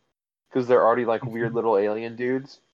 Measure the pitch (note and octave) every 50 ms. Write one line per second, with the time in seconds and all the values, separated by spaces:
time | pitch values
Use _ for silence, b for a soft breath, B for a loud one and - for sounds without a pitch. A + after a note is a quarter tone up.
0 | _ _ _ _ _ _ _ _ _ _ - C3 B2+ A#2+ B2+ A#2 - A2 A#2 B2
1 | A#2+ A2+ A2+ A2 - B2 A2+ A#2 A#2 A2+ A2+ A#2 A2+ A2+ A2 G2 G2+ G#2 G#2+ A2
2 | A2+ A#2 A#2 A2+ B2 B2 C3 C3 C3+ C#3 - _ _ _